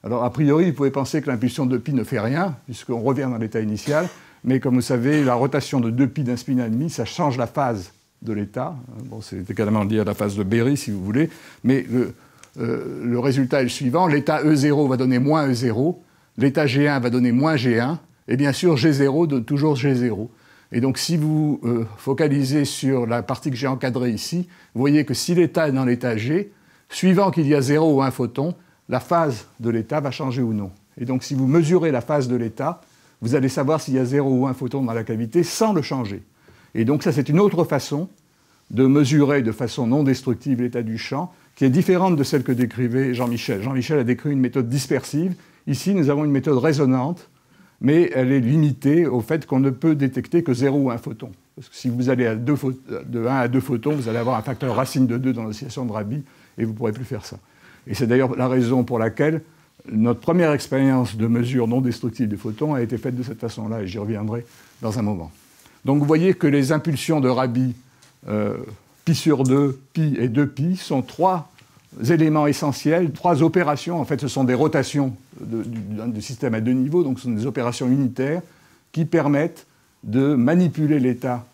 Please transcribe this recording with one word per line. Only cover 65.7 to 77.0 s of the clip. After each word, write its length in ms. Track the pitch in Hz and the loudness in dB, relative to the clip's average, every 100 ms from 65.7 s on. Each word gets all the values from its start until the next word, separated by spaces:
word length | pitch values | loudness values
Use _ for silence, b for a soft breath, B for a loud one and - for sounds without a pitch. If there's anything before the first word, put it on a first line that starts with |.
| b | b
Donc 140 | - 143 | 0 0
vous 80 | 143 | 4
voyez 280 | 156 185 | 4 4
que 120 | - 147 | 2 2
les 260 | 143 131 | 2 2
impulsions 480 | 156 160 143 - 156 | 0 0 -4 0 0
de 80 | 127 | 2
Rabi, 460 | 123 131 120 131 120 b b b b - | 2 0 0 -2 -4 b b b b -6
euh, 300 | 107 107 - 107 107 _ _ - | -2 -2 -4 -10 -18 _ _ -2
pi 80 | |
sur 280 | 165 160 135 | 0 2 2
deux, 360 | 131 135 143 131 _ | 4 4 2 -2 _
pi 220 | - 156 135 | -2 0 0
et 100 | 123 | 0
deux 180 | 117 143 | 0 0
pi, 300 | 135 160 185 | 0 -2 -2
sont 240 | - 139 | -2 -4
trois 500 | - - 180 185 147 b b b b - 113 | -4 0 0 0 -6 b b b b -6 2
éléments 380 | 165 160 151 151 | 4 4 4 2
essentiels, 640 | 139 147 131 147 165 175 | 2 -2 -2 0 2 0
trois 300 | - 180 160 | 0 0 4
opérations. 560 | 160 170 151 147 - 170 | 4 4 0 -2 -4 -4
En 60 | |
fait, 160 | 131 143 | -2 -4
ce 80 | 143 | -2
sont 160 | 139 | 0
des 100 | 127 | 2
rotations 640 | 123 151 147 127 147 135 - _ - | 4 2 2 0 -2 -2 -4 _ -16
de, 220 | 107 113 | -8 -6
du, 180 | 107 113 98 107 113 | -6 -8 -8 -8 -6
du 100 | 107 | -8
système 320 | 104 120 131 | -10 -6 -4
à 60 | 110 | -2
deux 120 | 113 | 0
niveaux, 300 | 127 127 170 | 0 2 0